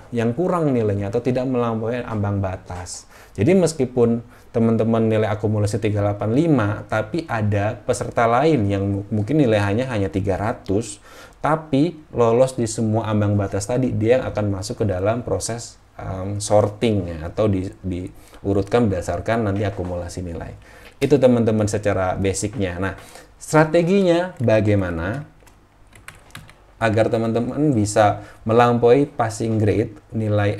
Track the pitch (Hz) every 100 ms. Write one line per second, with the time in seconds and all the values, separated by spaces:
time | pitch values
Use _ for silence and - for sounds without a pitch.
0 | - 117 113 120 180 180 151 127 107 101
1 | 101 117 127 123 131 127 117 113 110 123
2 | 120 110 101 101 98 95 - 90 87 -
3 | - - - - 123 190 165 - 123 -
4 | 117 117 117 - - 120 113 113 110 113
5 | 110 110 107 104 107 107 104 110 110 104
6 | 104 101 107 120 170 139 101 95 - 110
7 | - 175 160 117 104 101 101 107 - 123
8 | 117 - 117 117 156 147 101 101 98 98
9 | 101 107 104 151 131 110 101 101 131 113
10 | 95 98 101 90 104 120 - 98 - -
11 | - - - - 139 156 156 135 165 160
12 | - 120 117 117 175 - 117 - 110 110
13 | 110 107 104 104 98 98 - 127 127 107
14 | 110 127 113 104 101 98 101 123 107 92
15 | 98 120 120 98 - 113 - - - -
16 | 98 95 95 101 101 104 107 107 120 104
17 | 85 82 80 - 107 95 95 - 95 90
18 | 92 - - - 101 98 95 120 117 90
19 | 85 87 90 117 104 98 101 95 90 87
20 | 87 95 90 82 - - - - - -
21 | 131 143 127 120 113 110 104 107 101 95
22 | 92 92 98 95 104 - 92 87 95 -
23 | - - - - - 156 160 170 165 202
24 | 185 170 180 - 113 110 104 101 90 82
25 | 87 135 151 - - - _ _ - -
26 | - - - - - - - - 113 101
27 | - 113 113 113 123 127 151 120 104 113
28 | 104 98 - - - 113 120 120 120 127
29 | 143 - 117 - 113 110 104 95 113 -
30 | - 113 107 104 101